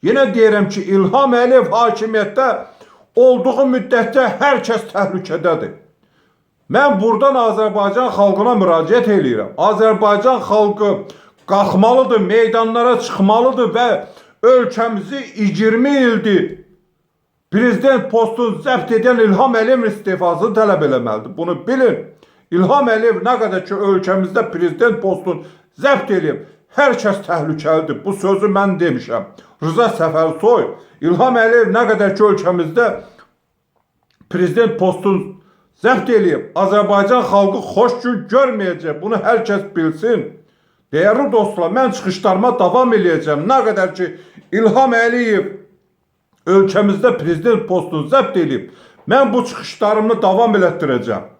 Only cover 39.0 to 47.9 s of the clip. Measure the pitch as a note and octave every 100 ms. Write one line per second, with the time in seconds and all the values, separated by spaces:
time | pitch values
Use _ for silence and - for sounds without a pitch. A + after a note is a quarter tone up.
39 | G3 A3 F#3+ D#3+ - G3+ - F3 D#3+ D#3
40 | A3+ G#3+ B2 - _ _ _ _ _ D3+
41 | G3 A3+ C4+ A3 G#3 - E3+ A3+ B3+ F#3+
42 | F#3+ F#3 G3+ F#3 B3 A#3+ F3+ A3+ B3+ A3
43 | F3 D#3+ D3+ D3 F3 C4 G#3+ G#3 F#3 -
44 | F3 - - - _ G3+ A3 B3+ C4+ A#3
45 | A#3 B3 A#3 G3 - - - _ _ _
46 | _ _ _ _ - F#3+ G3 G3 G3+ G3
47 | B3 - D3+ D#3+ A#3 A3 - F3+ -